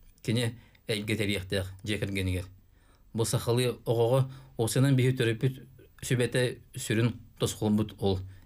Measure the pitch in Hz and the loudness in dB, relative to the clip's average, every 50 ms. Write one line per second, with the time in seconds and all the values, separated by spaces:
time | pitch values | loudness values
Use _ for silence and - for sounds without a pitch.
0 | - - - _ - - 113 123 120 110 113 - - - _ _ _ - 110 104 | -20 -20 -20 _ -4 -2 0 0 0 -2 -4 -8 -16 -20 _ _ _ -4 -4 -4
1 | 104 107 110 101 104 101 101 92 92 - 101 95 92 92 - - - 104 104 - | -2 -2 0 0 0 0 -2 -2 -4 -4 -4 -4 -4 -4 -10 -10 -6 -6 -4 -4
2 | 101 98 98 98 95 92 92 90 87 - - - _ _ _ _ _ _ _ _ | -4 -4 -4 -2 -2 -2 -2 -4 -4 -8 -14 -20 _ _ _ _ _ _ _ _
3 | _ - - 107 117 - - 123 - 120 117 123 127 123 117 - - - 117 117 | _ -10 -4 -2 -2 0 0 -2 0 0 0 2 0 0 -2 -4 -2 -2 2 2
4 | 117 113 131 135 131 131 - - - - - - 113 107 - 143 131 139 135 127 | 4 4 4 4 2 0 -4 -12 -20 -14 -4 -2 -2 0 2 4 4 6 6 4
5 | 123 131 127 127 120 113 113 110 - 131 131 - - - - - - - _ - | 4 2 2 2 0 0 0 0 0 -2 -2 -4 -12 -20 -20 -20 -20 -20 _ -14
6 | - - 139 120 123 117 - 127 123 120 - - - - - 127 - - 110 110 | -4 -2 0 0 0 0 0 0 0 0 -2 -8 -14 -16 -14 -12 -4 -2 0 2
7 | 120 120 - - - - - - - 110 - - 110 107 104 107 113 104 - - | 2 2 0 -4 -12 -20 -6 -4 -4 -4 -2 -2 0 2 2 2 0 -2 -4 -2
8 | 107 98 95 95 - - - - - | 0 0 0 0 -2 -8 -14 -20 -20